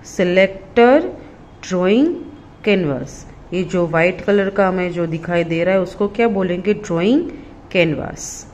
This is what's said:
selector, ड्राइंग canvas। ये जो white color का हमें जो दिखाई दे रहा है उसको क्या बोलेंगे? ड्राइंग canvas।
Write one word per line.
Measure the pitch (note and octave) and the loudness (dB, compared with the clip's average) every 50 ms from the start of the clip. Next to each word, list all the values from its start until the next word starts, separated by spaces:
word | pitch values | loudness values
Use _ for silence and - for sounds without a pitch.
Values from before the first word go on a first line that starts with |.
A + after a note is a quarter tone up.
| - | -20
selector, | - - - F#3+ F3+ F3 F#3 F#3+ F#3+ - - - - - A#3+ A#3 B3 C4 D4+ E4+ F4+ - - - - - - - - - - | -10 -2 -2 0 2 4 4 4 2 0 -10 -16 -2 4 6 6 8 6 6 4 0 -10 -12 -18 -20 -20 -20 -20 -20 -20 -18
ड्राइंग | - - F#3 F3+ F3+ F#3 G#3 B3 D4 E4+ F4 - - - - - - - - - - | -8 -4 -2 0 2 2 4 4 2 2 0 -4 -10 -14 -18 -20 -20 -20 -20 -6 0
canvas। | G#3+ G3+ F#3+ F3 D3 C3+ B2+ C#3 - - - - - - - - - E3+ | 0 2 2 2 0 -2 -4 -6 -10 -14 -18 -18 -20 -20 -20 -12 -6 -4
ये | F3+ F#3 | -4 -4
जो | - - F3+ F3 | -2 0 -2 0
white | E3 D#3+ E3 E3 F3+ F#3 - | 0 2 2 2 2 0 -2
color | - - G3+ G3+ G3 G3 | 0 2 2 2 2 0
का | G3 G3+ G3 F#3 | 2 2 2 2
हमें | F#3 F#3 F3+ F3+ | 2 0 -2 -4
जो | E3 F3 E3+ | -2 -4 -4
दिखाई | D#3+ D#3+ D#3+ D#3+ F3 F3 E3+ E3+ | -2 -4 -6 -4 -2 0 0 0
दे | E3 E3 E3 E3+ | 0 0 0 2
रहा | F3+ F#3+ | 2 2
है | F#3+ | 0
उसको | F#3 F3+ - - G#3 G3+ | 0 -2 -2 -4 -4 -4
क्या | G3+ - A#3 A#3 | 0 0 0 0
बोलेंगे? | G#3 G3 F#3+ F3+ F3+ F3+ F3 G#3 G#3 | 2 0 0 -2 -2 -2 0 -2 -2
ड्राइंग | G#3 - - E3+ E3 F3 G#3 B3+ D#4+ - - - - - - - - - - | -2 -2 -4 -2 0 2 2 2 2 0 -2 -8 -12 -18 -20 -20 -20 -20 -2
canvas। | - F#3 E3+ E3 D3 C3 - - - - - - - - - - | 0 2 2 2 0 -4 -6 -8 -10 -12 -14 -14 -14 -16 -18 -20